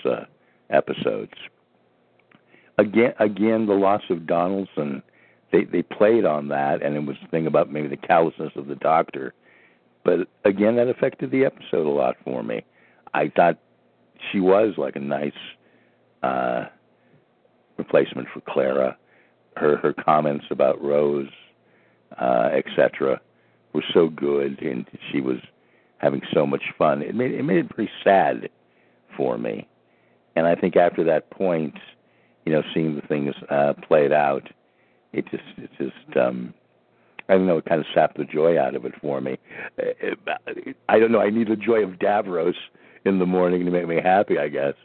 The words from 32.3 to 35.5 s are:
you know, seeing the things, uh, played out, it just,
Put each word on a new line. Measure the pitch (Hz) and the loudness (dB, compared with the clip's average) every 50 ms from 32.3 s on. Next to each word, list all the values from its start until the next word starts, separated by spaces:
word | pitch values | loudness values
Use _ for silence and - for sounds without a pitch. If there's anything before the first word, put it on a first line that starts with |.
| _ _ - | _ _ -4
you | 80 | 0
know, | 78 76 - - - | 0 0 0 -2 -2
seeing | 85 80 78 76 | -2 -2 -2 -2
the | 71 - | -4 -6
things, | - 78 73 71 71 67 - - - | -4 -4 -4 -4 -4 -6 -8 -6 -2
uh, | 71 69 71 71 71 - - | 0 2 2 2 0 -2 0
played | - 82 76 71 69 | 2 4 4 4 4
out, | 73 76 73 71 69 69 - - - _ _ _ _ _ _ _ _ _ _ _ - | 4 2 2 2 0 -2 -6 -12 -20 _ _ _ _ _ _ _ _ _ _ _ -8
it | 110 - - | -8 -6 -6
just, | - - - - | -8 -12 -12 -14